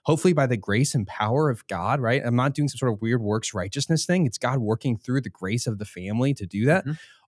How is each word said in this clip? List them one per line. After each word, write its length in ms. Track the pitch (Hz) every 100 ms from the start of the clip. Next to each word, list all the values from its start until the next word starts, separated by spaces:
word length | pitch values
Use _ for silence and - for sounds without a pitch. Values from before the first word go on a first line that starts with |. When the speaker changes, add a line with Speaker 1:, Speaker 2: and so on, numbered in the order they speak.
Speaker 1:
hopefully 300 | - 156 185
by 140 | 156 117
the 100 | 120
grace 360 | 98 104 143
and 140 | 131 95
power 420 | - 107 135 156
of 140 | 120 -
God, 320 | 92 95 139
right? 200 | 117 131
I'm 100 | 120
not 180 | 120 135
doing 140 | 139 143
some 100 | -
sort 140 | 131
of 80 | 104
weird 220 | 113 120
works 320 | 104 107 -
righteousness 520 | 107 90 143 - 160 -
thing. 200 | 180 143
It's 120 | -
God 200 | 123 135
working 380 | 107 117 135 113
through 220 | - 131
the 100 | 117
grace 380 | - 92 117 -
of 100 | 104
the 60 |
family 500 | 104 - 92 110 135
to 120 | 139 90
do 180 | 101 123
that. 160 | 185
Speaker 2:
Mm-hmm. 100 | - 156 - -